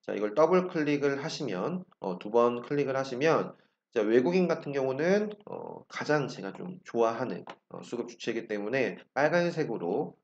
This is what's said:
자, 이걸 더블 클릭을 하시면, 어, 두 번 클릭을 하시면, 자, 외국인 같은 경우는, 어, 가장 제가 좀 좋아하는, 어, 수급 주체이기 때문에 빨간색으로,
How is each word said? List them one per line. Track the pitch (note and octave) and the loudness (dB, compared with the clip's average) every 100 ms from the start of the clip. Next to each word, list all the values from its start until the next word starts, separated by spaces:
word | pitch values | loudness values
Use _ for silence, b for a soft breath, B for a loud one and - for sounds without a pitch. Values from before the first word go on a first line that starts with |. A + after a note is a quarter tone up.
자, | - | -6
이걸 | G2+ G#2+ | -4 0
더블 | B2+ D#3+ F3+ F3+ | 4 6 6 2
클릭을 | D#3+ D3+ C#3+ C#3+ C#3 | -2 0 2 0 -2
하시면, | D#3 - C3+ F#2 A#2+ F#3 F#3 _ | -6 -6 -4 -2 -2 -4 -10 _
어, | F#2+ F2+ | -8 -8
두 | G#2+ | 2
번 | A#2 A#2+ A#2+ | 4 4 2
클릭을 | - D3 C3+ C3+ | -2 -2 0 -2
하시면, | C3 B2 D#3 C3 F#2 b b b _ | -2 0 2 2 0 b b b _
자, | A#2 | 0
외국인 | G#2 A#2+ D#3 F#3 F3 | 4 6 6 4 2
같은 | D#3 C#3+ | 0 -2
경우는, | C#3 C3 C3 E3 G3+ G#3+ G#3+ - | -2 0 0 2 2 0 -8 -12
어, | - G1+ E2 - | -12 -10 -14 -14
가장 | - - D3+ B2+ | -8 0 2 0
제가 | - G2 | -6 -10
좀 | F#2+ F#2 F#2 | -10 -12 -12
좋아하는, | - A#2 A2+ A#2 A#2+ F2+ - - _ | -6 0 0 0 -4 -6 -10 -18 _
어, | E2+ | -16
수급 | - A#2 A#2+ | -10 -8 -8
주체이기 | - - A2+ A#2 | -6 -6 -6 -4
때문에 | G#2 G#2 C3+ A2 F2+ - | -6 -2 0 -2 -4 -6
빨간색으로, | B2 D3+ F3 F3 D#3+ C#3 G#2 F2 A2 F3 - | 0 2 4 0 -2 -4 -2 -2 -2 -4 -10